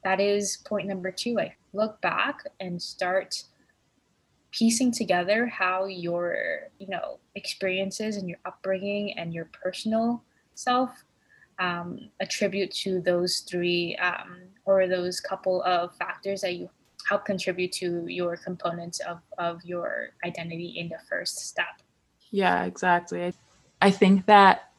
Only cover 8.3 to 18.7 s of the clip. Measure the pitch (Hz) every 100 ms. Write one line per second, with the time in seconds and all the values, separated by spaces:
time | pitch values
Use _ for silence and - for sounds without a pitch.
8.3 | 170 185 - 190 190 202 202 202 - 170
9.3 | 165 165 - 185 185 220 220 226 240 _
10.3 | _ _ - - 247 254 - _ _ _
11.3 | _ _ - 180 175 175 - - _ 190
12.3 | - 202 190 185 - 196 185 175 175 180
13.3 | - - 175 175 175 170 - 180 - 180
14.3 | 180 185 _ - 196 185 185 180 180 -
15.3 | 190 - 185 175 180 175 - 180 - 196
16.3 | 196 185 180 180 _ _ _ - 202 -
17.3 | 196 180 180 180 - 180 175 170 175 175
18.3 | 170 - 180 175